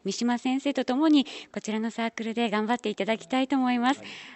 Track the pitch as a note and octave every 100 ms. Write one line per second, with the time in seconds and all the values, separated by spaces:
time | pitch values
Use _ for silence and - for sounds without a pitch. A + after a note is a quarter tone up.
0 | F#3+ - A#3+ A#3+ C4 C4+ C#4 C4+ B3 B3+
1 | D#4+ D4 A#3+ - - G#3 - G#3+ A3+ A3+
2 | A3+ - A3+ A3+ A#3 G#3+ G#3+ A#3+ G#3+ G#3
3 | G3 A3 - C4 C4 C#4 B3+ B3 A#3+ C#4
4 | - - -